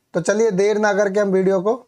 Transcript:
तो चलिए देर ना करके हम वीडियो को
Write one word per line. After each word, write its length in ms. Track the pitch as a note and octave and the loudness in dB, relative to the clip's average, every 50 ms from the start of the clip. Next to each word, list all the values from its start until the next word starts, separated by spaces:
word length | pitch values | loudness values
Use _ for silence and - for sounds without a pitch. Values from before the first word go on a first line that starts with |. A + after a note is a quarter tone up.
| _ _ - | _ _ -6
तो 80 | F3+ | -4
चलिए 300 | E3 - G3 G#3+ A3+ A3+ F#3 | -2 0 0 2 0 0 2
देर 240 | F3 G3+ G#3 G#3+ | 0 0 0 0
ना 160 | G#3 G#3+ G#3 G3+ | 0 0 0 0
करके 260 | G3 G#3 G3+ F#3+ G#3 | 0 0 0 0 0
हम 100 | G#3 G3+ | 0 0
वीडियो 300 | F#3 F#3+ F#3+ F#3+ G3 F#3 | 0 0 0 0 0 0
को 120 | F3+ G#3+ B3 B3 - | 0 -2 -4 -4 -6